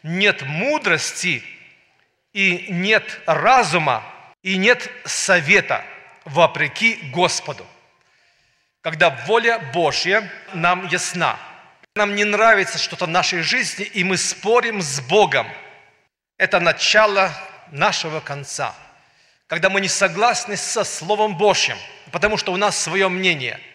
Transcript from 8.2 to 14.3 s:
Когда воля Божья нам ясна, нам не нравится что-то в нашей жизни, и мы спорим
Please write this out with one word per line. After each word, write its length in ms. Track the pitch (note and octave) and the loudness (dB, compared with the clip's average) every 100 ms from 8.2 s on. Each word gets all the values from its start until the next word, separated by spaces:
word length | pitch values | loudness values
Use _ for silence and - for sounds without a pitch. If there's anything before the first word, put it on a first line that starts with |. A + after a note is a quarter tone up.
| _ _ _ _ _ _ | _ _ _ _ _ _
Когда 300 | D#3+ D#3+ F3 B2+ C3+ | -10 4 2 4 0
воля 320 | A3+ A#3 A3+ C#3+ | 2 2 0 -2
Божья 560 | D#3 D#3 - F3 G#3 G3 - - | 0 0 0 0 0 0 -16 -12
нам 320 | F3 F3 F3+ F#3 | 0 0 0 -2
ясна, 500 | E3+ - F3+ D3 - - - - _ _ G#3 | -4 -4 -2 -2 -2 -12 -20 -20 _ _ -2
нам 180 | G#3 | -2
не 80 | G3+ | 0
нравится 560 | G#3 G#3 A3+ G#3 F#3 D#3+ | 0 4 6 6 2 -4
что-то 280 | - E3+ F3 | -6 -6 -2
в 20 | |
нашей 320 | F3 E3 F3 | 0 0 -2
жизни, 420 | D#3 B3+ G3+ - | -2 -2 -2 -6
и 200 | G#3 G#3 | -8 -2
мы 120 | F3+ F3+ | 0 0
спорим 640 | - | -2